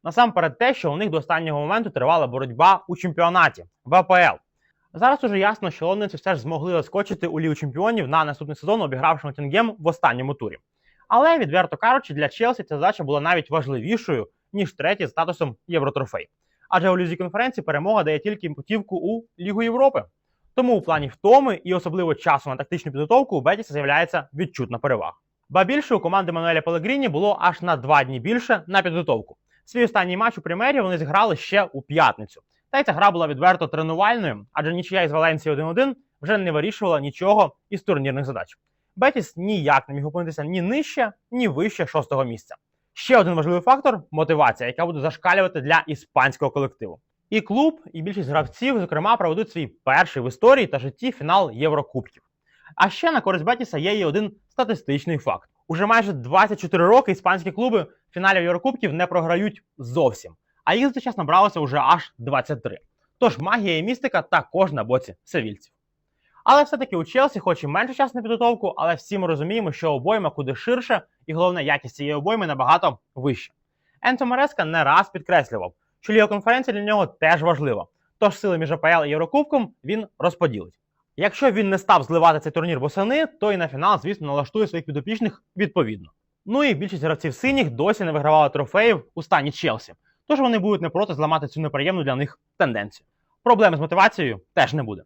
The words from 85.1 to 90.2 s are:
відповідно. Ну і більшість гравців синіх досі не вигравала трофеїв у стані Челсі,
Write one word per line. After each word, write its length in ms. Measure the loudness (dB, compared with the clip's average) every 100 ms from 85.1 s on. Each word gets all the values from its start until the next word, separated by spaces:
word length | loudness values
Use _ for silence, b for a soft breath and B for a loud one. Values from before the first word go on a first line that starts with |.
| -4 -4 -4 _ -4
відповідно. 540 | -2 0 -2 -4 -14 _ _ _ -4
Ну 180 | 0
і 100 | 0
більшість 280 | 0 -4 -4
гравців 320 | -4 -2 -4
синіх 360 | -4 -2 0 0
досі 340 | 0 -2 0
не 80 | -2
вигравала 360 | -2 4 4 4
трофеїв 560 | 0 -2 2 2 2 -4
у 80 | -14
стані 300 | 0 0 0
Челсі, 420 | -4 -4 -4 -8 -20 _ _